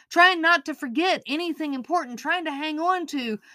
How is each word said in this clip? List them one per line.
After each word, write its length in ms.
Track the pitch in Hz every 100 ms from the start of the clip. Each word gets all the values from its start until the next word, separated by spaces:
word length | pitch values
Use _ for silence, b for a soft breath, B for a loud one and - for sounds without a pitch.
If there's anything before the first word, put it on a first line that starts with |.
| B
trying 280 | 339 359 349
not 260 | 330 339 311
to 80 | 285
forget 480 | 269 233 370 311 -
anything 480 | 294 349 302 302
important, 460 | 262 233 349 262 233
trying 260 | 294 359 320
to 60 |
hang 280 | 277 311 302
on 280 | 349 370 311
to, 320 | 285 233 214 B